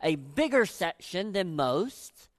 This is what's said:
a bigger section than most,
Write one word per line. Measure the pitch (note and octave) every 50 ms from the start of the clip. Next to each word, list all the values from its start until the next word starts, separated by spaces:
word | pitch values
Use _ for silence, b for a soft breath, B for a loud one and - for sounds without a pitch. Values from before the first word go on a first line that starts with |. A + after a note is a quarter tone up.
| -
a | D#3+ D#3+
bigger | C#3+ C3+ C#3 C#3+ C4 D#4 D#4 B3+ C4 A3+
section | F3+ - - F#3 E3 - - - - - F3+ G3+ A3 F#3+
than | G3+ F#3+ F3+ D#3+
most, | D3 C#3 B2+ B2 D3+ G3+ C4 - - - - - - - _ _